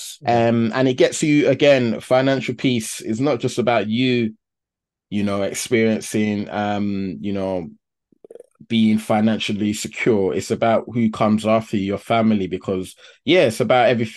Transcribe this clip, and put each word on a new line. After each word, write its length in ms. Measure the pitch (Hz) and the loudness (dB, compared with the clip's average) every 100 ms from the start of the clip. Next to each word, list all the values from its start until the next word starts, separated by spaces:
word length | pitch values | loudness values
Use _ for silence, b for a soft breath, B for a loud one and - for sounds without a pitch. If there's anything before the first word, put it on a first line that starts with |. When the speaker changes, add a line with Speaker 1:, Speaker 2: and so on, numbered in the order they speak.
| B B | B B
Speaker 1:
Yeah. 260 | 117 120 117 | 0 2 2
Speaker 2:
Um, 240 | 117 113 | 2 0
and 140 | 127 131 | 0 0
it 60 | |
gets 280 | 127 165 - | 2 0 2
you, 260 | 156 147 139 | 2 2 4
again, 520 | 131 143 131 117 107 | 4 4 4 2 -2
financial 560 | - 131 135 135 120 117 | 0 2 2 0 -2 -2
peace 440 | 139 120 110 - | 0 0 -4 -8
is 200 | - 110 | -6 -2
not 180 | 143 123 | 0 0
just 200 | 127 - | -2 -2
about 280 | 113 117 104 | 0 0 0
you, 480 | 117 131 123 110 - _ _ _ _ _ _ - | 0 2 2 -2 -6 _ _ _ _ _ _ -8
you 140 | 101 | -4
know, 200 | 101 101 | -2 -2
experiencing, 1080 | 98 - - 113 110 110 - 110 107 104 - | -4 -6 -2 0 2 0 -2 -2 -2 -2 -4
um, 680 | 101 104 101 101 98 95 71 | -4 -4 -4 -4 -4 -6 -8
you 120 | 101 | -6
know, 360 | 98 95 92 76 - _ _ _ _ - - - - - | -6 -4 -6 -8 -16 _ _ _ _ -20 -20 -20 -18 -2
being 280 | 113 110 107 | 2 4 2
financially 760 | - 107 110 104 - 104 104 | 0 2 2 0 -4 -2 -2
secure. 600 | 107 - - - 104 95 | -4 -8 -4 0 2 0
It's 200 | 80 - | -2 -4
about 320 | 107 113 107 - | -2 0 0 -2
who 240 | 120 113 | -2 -2
comes 340 | - 110 107 | 0 2 2
after 320 | 107 110 - 104 | 2 0 0 -4
your 220 | 95 98 | -4 -4
family, 480 | - 117 110 104 92 | -2 0 2 0 -2
because, 480 | 90 - 92 92 - B B | -6 -6 -6 -8 -14 B B
yeah, 180 | 131 180 | 2 4
it's 180 | 131 107 | 4 2
about 280 | 120 127 120 | 2 4 4
every, 200 | 117 113 | 2 -2